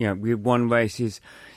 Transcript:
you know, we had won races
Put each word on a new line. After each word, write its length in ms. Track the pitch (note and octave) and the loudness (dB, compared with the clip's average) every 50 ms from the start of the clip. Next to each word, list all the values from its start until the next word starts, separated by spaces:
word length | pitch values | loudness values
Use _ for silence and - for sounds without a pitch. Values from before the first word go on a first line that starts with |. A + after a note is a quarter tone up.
you 80 | A#2 G#2 | -2 -2
know, 60 | G2 | -2
we 160 | G2 G#2 A#2 | -2 -2 -2
had 120 | A#2+ G#2+ | -2 0
won 260 | G2+ B2 B2 A#2+ A#2+ A#2 | 2 2 2 2 2 2
races 520 | A#2+ A#2 A#2 G#2+ - - A#2+ A2 G2 - - - - - - - - | 2 2 2 0 -2 -4 -4 -4 -6 -8 -16 -20 -20 -20 -20 -20 -6